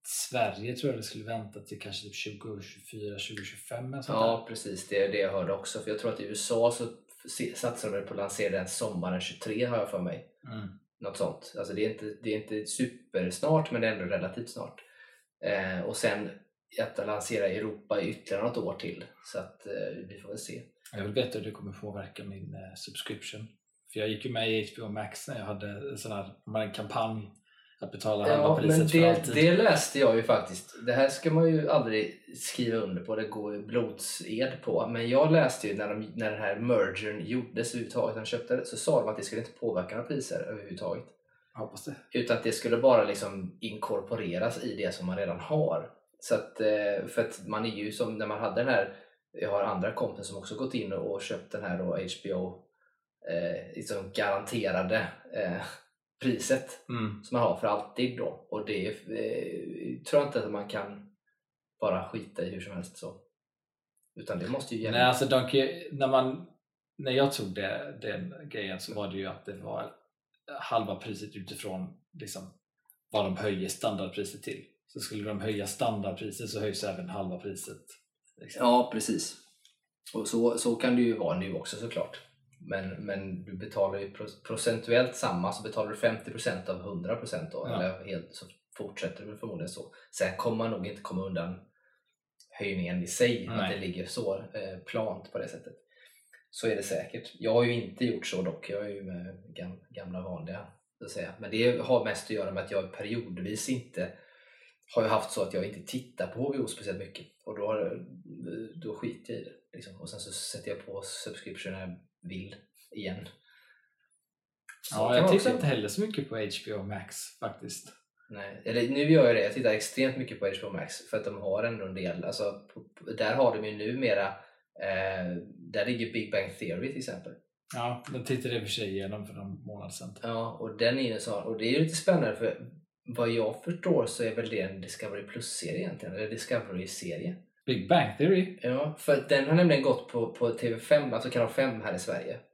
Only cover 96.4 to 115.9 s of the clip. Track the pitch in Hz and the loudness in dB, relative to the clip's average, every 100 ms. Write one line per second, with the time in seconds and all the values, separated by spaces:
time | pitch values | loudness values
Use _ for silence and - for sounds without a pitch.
96.4 | _ - 117 101 98 90 - - - - | _ -2 0 0 0 -4 -4 -10 -12 -4
97.4 | 110 117 120 120 98 - 123 - - 92 | 4 6 6 2 -4 0 0 0 -2 -2
98.4 | 92 - - 101 104 101 95 87 90 95 | -2 -4 -6 -4 -4 -8 -8 -8 -10 -14
99.4 | - - 90 92 _ - 92 92 92 87 | -16 -12 -12 -12 _ -14 -8 -8 -6 -8
100.4 | 82 98 - - _ _ - 104 98 - | -8 -10 -12 -20 _ _ -10 -8 -8 -8
101.4 | 104 110 120 123 113 120 110 98 - 107 | -4 4 4 4 4 4 4 -2 -2 -2
102.4 | 95 95 95 101 92 - 104 117 95 90 | -2 -4 -2 -2 -2 -8 -4 -4 -4 -6
103.4 | 92 107 - 123 - - 90 - - - | -4 -4 -2 -2 -4 -6 -6 -8 -20 -20
104.4 | - - - _ _ 117 110 110 - - | -20 -20 -20 _ _ 2 4 2 2 -2
105.4 | 95 95 - - - 127 - - 90 110 | 0 0 -2 -6 -8 -8 -8 -6 -6 -2
106.4 | 139 139 110 - 104 92 95 - - _ | -2 0 -4 -4 -6 -6 -8 -14 -18 _
107.4 | - 101 101 107 98 85 90 - - - | -12 -4 0 0 0 -4 -10 -16 -16 -12
108.4 | - 110 113 165 107 104 120 - - 117 | -10 -8 -10 -10 -10 -6 -6 -8 -10 -10
109.4 | - - _ - - 92 87 101 104 - | -10 -18 _ -18 -16 -14 -14 -12 -10 -8
110.4 | - - - - - 98 - - 107 - | -8 -8 -6 -8 -6 -10 -8 -10 -10 -10
111.4 | 104 - 95 95 92 87 _ _ 87 92 | -12 -10 -8 -8 -8 -10 _ _ -12 -10
112.4 | 98 - _ _ _ 107 95 92 - - | -10 -14 _ _ _ -8 -6 -6 -10 -18
113.4 | _ _ _ _ _ _ _ _ _ _ | _ _ _ _ _ _ _ _ _ _
114.4 | _ _ - - - 107 113 123 185 196 | _ _ -20 -16 -6 0 6 8 10 8
115.4 | - 151 151 120 101 | 6 4 4 2 0